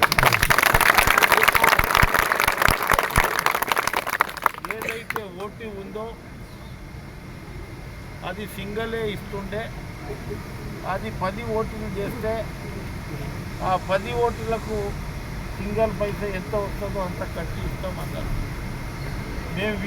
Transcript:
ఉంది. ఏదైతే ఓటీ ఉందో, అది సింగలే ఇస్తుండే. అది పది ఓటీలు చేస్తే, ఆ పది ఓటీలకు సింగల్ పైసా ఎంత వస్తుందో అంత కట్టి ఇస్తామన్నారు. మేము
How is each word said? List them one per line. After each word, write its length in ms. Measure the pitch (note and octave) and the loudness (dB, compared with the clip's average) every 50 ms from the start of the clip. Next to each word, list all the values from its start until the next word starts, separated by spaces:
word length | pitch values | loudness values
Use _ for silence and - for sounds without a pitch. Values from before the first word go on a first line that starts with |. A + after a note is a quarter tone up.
| - | 4
ఉంది. 120 | - - - - - - - - - - - - - - - - - - - - - - - - - - - - - - - - - - - - - - - - - - - - - - - - - - - - - - - - - - - - - - - - - - - - - - - - - - - - - - - - - - - - - - - - - - - - - G#3 A3 | 4 6 8 8 8 8 6 6 6 6 6 6 6 6 6 8 6 6 6 6 6 6 6 6 6 6 6 6 6 6 6 6 6 6 6 4 4 6 6 6 6 6 4 2 2 2 2 2 2 2 4 6 4 4 4 4 2 4 4 2 2 4 2 2 4 2 2 2 2 2 2 2 0 2 2 2 0 0 0 0 0 2 0 0 0 -2 -2 -2 -2 -2 -2 -6 -6 -4 -4
ఏదైతే 440 | A3 - - A#3 - - - A3+ G#3+ F#3+ F3 F3+ G3 | -4 -4 -4 -6 -6 -4 -4 -4 -4 -6 -8 -8 -8
ఓటీ 240 | G#3 G3+ - A#3 A3 G3+ G3 G3 | -8 -8 -8 -10 -8 -8 -8 -8
ఉందో, 220 | G3 G3 G#3+ A3 A3+ A3+ - - - - - - - - - - - - - - - - - - - - - - - - - - - - - - - - - - - - - - - - - - F3+ | -8 -8 -6 -6 -8 -8 -10 -12 -14 -14 -14 -14 -14 -12 -12 -12 -12 -12 -12 -12 -12 -12 -12 -12 -12 -12 -12 -12 -12 -12 -12 -12 -10 -10 -10 -10 -10 -10 -10 -10 -10 -10 -10 -10 -10 -10 -8 -8 -8
అది 160 | F#3 G3+ G#3+ F#3 - | -6 -6 -6 -8 -6
సింగలే 460 | - F#3+ G3+ G#3 G#3+ A3+ A3+ A3+ A3+ A3 G#3+ G3 | -8 -6 -4 -4 -2 -2 -2 -2 -2 -2 -2 -2
ఇస్తుండే. 480 | - - - G3+ G3 G3 F#3+ G3 G#3+ A3+ - - - - - - - - - - - - - - - - - - - - - - - - - F#3 | -4 -6 -6 -6 -6 -6 -4 -4 -4 -4 -6 -8 -8 -10 -10 -10 -10 -8 -8 -8 -8 -6 -6 -6 -8 -8 -8 -10 -8 -8 -8 -8 -6 -4 -4 -4
అది 180 | G3 G3+ A3 G#3+ - F#3 | -4 -4 -4 -4 -2 -2
పది 220 | F#3+ G3 G#3+ A#3 A3+ A3 A3 | -2 -2 -2 -2 0 0 0
ఓటీలు 300 | A3 - G#3+ G#3+ G#3+ G#3 F#3+ G3+ | 0 0 -2 -4 -4 -4 -2 -2
చేస్తే, 340 | G3+ F#3+ F#3 - G3+ A3 A3+ A3+ G#3 - - - - - - - - - - - - - - - - - - - - - - - F3+ F#3 | -2 -2 -2 -2 -2 -2 0 -2 -2 -4 -6 -8 -8 -6 -6 -6 -6 -6 -6 -6 -6 -6 -6 -6 -6 -4 -6 -6 -6 -6 -4 -2 0 2
ఆ 20 | F#3 F3+ - - | 2 2 2 2
పది 220 | F#3+ G3 G3+ A#3 A#3+ A#3+ A#3 | 0 0 0 0 0 2 2
ఓటీలకు 520 | A#3 G#3+ A3 A3 A3 A3 G#3+ G#3+ - A3 G#3 G3+ G3+ G3+ - - - - - - - - - - - - - | 2 2 0 -2 -2 -2 -2 -2 -2 -2 -2 -2 -2 -4 -4 -4 -6 -6 -6 -6 -6 -6 -6 -6 -6 -6 -4
సింగల్ 380 | F#3+ G#3 G3+ G#3+ A3 A3 G3+ G3+ | -4 -2 2 2 2 2 2 0
పైసా 260 | G#3 G#3 G3 - G#3 G#3 G3 F#3+ | 0 -2 -2 -2 -2 -2 -2 -4
ఎంత 140 | F#3 - - G#3 G3+ | -4 -2 -2 0 0
వస్తుందో 340 | G3 G3 - G#3 G3 F#3+ G3+ F#3 F3+ | 0 -2 -4 -4 -2 -2 -2 -2 -2
అంత 140 | F3+ - F#3 - - F#3+ | -2 -4 -4 -4 -4 -4
కట్టి 220 | E3+ - - - F#3+ - | -4 -4 -2 -2 -2 -2
ఇస్తామన్నారు. 640 | - - F#3+ F#3 F3+ E3+ E3 - - - - - - - - - - - - - - - - - - - - - - - - - - - - - E3 | -2 -2 -4 -4 -4 -4 -4 -4 -4 -2 -2 0 0 0 -2 -2 -4 -4 -4 -4 -4 -4 -6 -6 -6 -6 -4 -4 -4 -4 -4 -4 -4 -6 -4 -4 -2
మేము 200 | E3+ G3+ A3 G#3+ G3 F#3+ | -2 0 0 0 0 -2